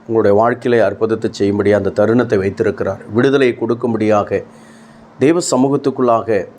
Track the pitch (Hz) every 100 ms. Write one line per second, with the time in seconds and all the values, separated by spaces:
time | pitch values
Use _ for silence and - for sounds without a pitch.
0 | - 113 104 101 117 123 123 120 98 98
1 | 107 110 110 - 101 101 101 104 95 -
2 | 104 117 120 104 95 95 107 98 92 98
3 | - 107 131 135 131 113 113 117 123 110
4 | 107 104 101 98 - - - - - -
5 | - - 131 170 170 131 135 139 139 -
6 | 127 113 101 104 85